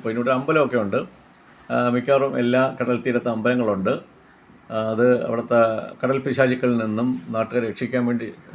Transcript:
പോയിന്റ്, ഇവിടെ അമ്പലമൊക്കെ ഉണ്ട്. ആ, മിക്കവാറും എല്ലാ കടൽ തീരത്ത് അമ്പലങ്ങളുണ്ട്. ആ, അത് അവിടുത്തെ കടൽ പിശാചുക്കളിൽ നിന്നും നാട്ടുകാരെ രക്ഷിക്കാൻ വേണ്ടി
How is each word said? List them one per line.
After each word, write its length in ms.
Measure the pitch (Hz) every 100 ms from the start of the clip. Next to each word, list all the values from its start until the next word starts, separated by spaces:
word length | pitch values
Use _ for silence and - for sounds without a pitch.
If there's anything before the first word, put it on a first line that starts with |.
പോയിന്റ്, 160 | 113 113
ഇവിടെ 120 | 123 131
അമ്പലമൊക്കെ 400 | 143 156 131 123
ഉണ്ട്. 160 | 98 120 180 - - - - - -
ആ, 40 | 123 123
മിക്കവാറും 380 | 123 123 139 131 127
എല്ലാ 220 | 120 127 135 127
കടൽ 180 | 123 120
തീരത്ത് 260 | 131 117 120
അമ്പലങ്ങളുണ്ട്. 580 | 110 113 123 113 98 95 139 - - - _ - - -
ആ, 40 | 110 110
അത് 120 | 113 123 120 -
അവിടുത്തെ 340 | 117 113 120 113 110 104 -
കടൽ 180 | 123 135
പിശാചുക്കളിൽ 520 | 135 127 131 127 127 120
നിന്നും 260 | 110 107 127 127 -
നാട്ടുകാരെ 300 | 113 110 120 113
രക്ഷിക്കാൻ 320 | - 120 127 120
വേണ്ടി 200 | 117 110 - -